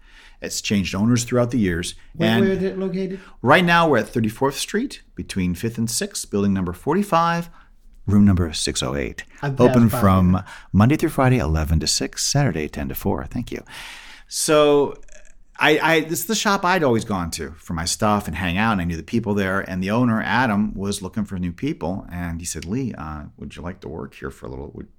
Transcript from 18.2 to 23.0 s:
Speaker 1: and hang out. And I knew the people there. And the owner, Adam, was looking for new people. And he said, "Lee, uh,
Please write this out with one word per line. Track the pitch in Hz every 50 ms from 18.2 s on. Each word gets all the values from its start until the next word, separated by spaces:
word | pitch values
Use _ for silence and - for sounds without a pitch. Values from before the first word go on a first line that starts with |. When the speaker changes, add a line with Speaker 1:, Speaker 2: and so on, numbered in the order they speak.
| 101 -
Speaker 1:
and | 78
hang | - 104 90 85 95
out. | 107 113 107
And | 95 85
I |
knew | 87 85
the | 80 78
people | - - 117 110 101 104
there. | 101 98 95 92 98
And | - - 92 90 92
the | 95
owner, | 107 120 127 120 110 110 -
Adam, | 69 101 120 131 123 104 101 104 104 -
was | - 95 101 101 -
looking | 95 92 - 113 101
for | - 101 90
new | 90 90 85
people. | - - 143 165 - 78 80 95 - - - 85
And | 87 87 85 85 82
he | 87
said, | - - 82 76
"Lee, | 85 101 131 139 113 -
uh, | -